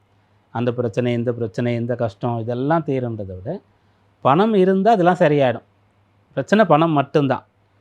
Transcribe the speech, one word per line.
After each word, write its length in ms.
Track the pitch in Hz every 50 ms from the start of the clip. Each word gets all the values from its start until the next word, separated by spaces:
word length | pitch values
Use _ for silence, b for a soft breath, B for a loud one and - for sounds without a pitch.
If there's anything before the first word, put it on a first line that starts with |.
| _ _ _ _ _ _ _ _ _ _
அந்த 200 | - 117 120 123
பிரச்சனை, 420 | 113 127 120 113 - 127 123 123 120
இந்த 200 | 117 117 123 117
பிரச்சனை, 420 | 117 117 107 - - 123 120 120
இந்த 200 | 113 117 120 123
கஷ்டம், 440 | 123 120 113 - _ - 120 120 117
இதெல்லாம் 440 | 110 120 120 123 135 143 165 165 160
தீரும்ன்றதை 500 | 151 131 131 123 120 113 110 101 95 92
விட, 260 | 90 95 131 185 202 - _ _ _ _ _ _ _ _ _ _ _
பணம் 320 | - 127 139 175 214 226 220
இருந்தா 380 | 190 185 190 190 190 190 220
அதெல்லாம் 240 | 233 190 165 175 180 175
சரியாயிடும். 440 | 180 147 151 143 135 123 113 - - _ _ _ _ _ _ _ _ _ _ _ _ _
பிரச்சனை 360 | - 143 135 - 202 214 214
பணம் 260 | 170 147 147 165 165
மட்டும்தான். 540 | 156 143 135 - - 156 143 131 127 - - _ _ _ _ _ _ _